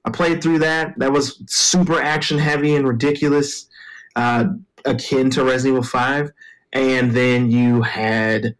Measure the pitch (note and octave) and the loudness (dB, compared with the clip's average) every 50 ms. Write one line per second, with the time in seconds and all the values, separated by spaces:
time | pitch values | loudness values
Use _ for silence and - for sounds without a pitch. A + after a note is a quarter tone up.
0 | - A#2+ A#2 - F3 E3+ E3 E3+ D#3+ E3 E3 D#3 D#3+ D#3+ D#3+ D#3+ D#3+ - - - | -8 -6 -2 0 0 0 0 0 0 2 2 2 2 0 0 -2 -4 -6 -4 -4
1 | C3+ C3+ C#3 C#3+ C3+ - - - - - - - - - - F3+ F3+ E3+ E3 D#3 | -2 0 0 0 -2 -2 -8 -14 -12 -6 -4 -2 0 2 2 2 2 2 0 0
2 | C3+ D3 D3+ D3 D3+ - D3+ D3 D3+ D3 D3 C#3+ C#3+ D3+ D3 C#3+ C3+ C3 A#2+ A#2 | 0 -2 -2 -2 -2 -2 -2 0 0 0 0 0 2 2 2 2 2 0 0 0
3 | C#3+ D3 D3 C#3+ D3+ D3 C#3+ D3 C#3+ C#3+ - - - _ _ - - - - - | 0 0 0 0 0 2 2 2 0 -2 -6 -12 -14 _ _ -20 -20 -20 -20 -20
4 | - _ _ B2 A#2+ B2 A#2+ A#2+ A2+ G3 - - - _ _ - - C#3 B2+ A#2+ | -20 _ _ -2 -2 0 0 0 0 -2 -4 -6 -12 _ _ -6 -4 -4 -4 -4
5 | - - C3+ C3 C3 C3 C3 C#3+ C3 C3 B2+ B2+ B2+ C3+ C3 B2+ B2 - - B2+ | -4 -2 0 0 2 2 0 2 0 0 0 0 0 0 0 0 -2 -2 -2 -2
6 | B2 C3 C#3 D3 D3 D3 - _ - - - _ _ _ - C3+ C3+ C3 C3 B2+ | -2 -2 -2 -2 -4 -6 -10 _ -20 -20 -20 _ _ _ -4 0 0 2 2 2
7 | B2+ A#2+ A#2 B2 B2 B2+ B2 B2 B2 A#2 A#2 A#2+ B2 A#2+ A#2+ A#2 A#2 - - A2+ | 0 0 2 2 2 2 2 2 2 2 4 4 4 4 2 2 0 -2 -4 -4
8 | A2 A2 A2 A2+ A2 A2 A2 G#2+ A2 A#2+ - | -2 -2 0 0 0 0 0 -2 -2 -6 -8